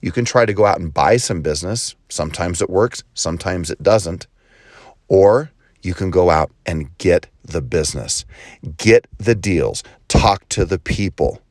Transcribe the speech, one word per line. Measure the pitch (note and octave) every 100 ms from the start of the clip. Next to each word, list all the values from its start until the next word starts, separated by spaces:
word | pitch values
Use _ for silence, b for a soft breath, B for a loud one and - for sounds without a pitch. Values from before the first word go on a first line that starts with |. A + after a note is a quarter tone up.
You | -
can | - A#2+
try | B2+ A2+
to |
go | G2+ G#2
out | E2
and | E2+
buy | D2 C#2+ A#2+
some | - F2
business. | D2+ D2+ F2 A#2 - - _
Sometimes | - D#2+ D#2+ F2 F2
it | -
works, | F#2 A#2+ - -
sometimes | - - E2+ F#2+ F2+ E2
it | -
doesn't. | D2+ A2 F2 F2+ - b b b b b b b _
Or | F#2+ G2 A#2 D#3 _ _ _
you | F#2
can | F2+ F#2+
go | F2+ F2+
out | D#2 D#2+ _ -
and | D#2+ D2 -
get | F2+ E2+ - _ -
the | D#2
business, | B1+ E2+ D2 C2 B1+ - - B B B - D#2
get | G#2+ A#2 - -
the | G2+ A2+
deals, | G2 E2+ A#1+ - b b _
talk | - A2+ G2 _
to | - F2+
the | F#2
people. | - - G2 - C#2 - _